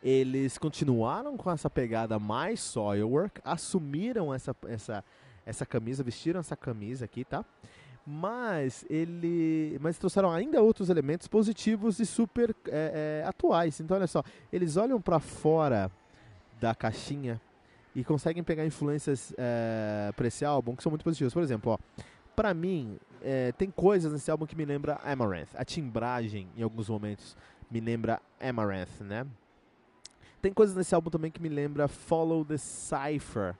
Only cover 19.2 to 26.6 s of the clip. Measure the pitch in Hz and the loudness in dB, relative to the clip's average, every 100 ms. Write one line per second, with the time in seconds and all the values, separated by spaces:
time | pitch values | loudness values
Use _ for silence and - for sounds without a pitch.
19.2 | - - 123 117 113 110 107 104 104 - | -4 -4 -2 0 0 -2 -2 -2 -4 0
20.2 | 123 - 147 143 120 127 165 156 - 165 | -2 0 0 0 -2 -2 -2 -2 -2 0
21.2 | 135 170 165 113 120 110 - - - - | 0 0 0 0 0 -2 -4 -20 -20 -20
22.2 | - - 214 170 175 180 117 101 - - | -6 0 0 0 0 -2 -4 -10 -16 -10
23.2 | - 135 127 123 190 - 180 202 160 151 | -2 0 0 0 -4 4 4 6 2 -2
24.2 | - 156 156 156 151 143 143 143 - 139 | -2 -2 -4 -4 -4 -2 -2 -4 -2 0
25.2 | 113 87 73 - 131 - 139 113 117 123 | 0 0 -6 -8 -6 -4 -4 -2 0 -2
26.2 | 113 104 92 110 | -2 -6 -10 -4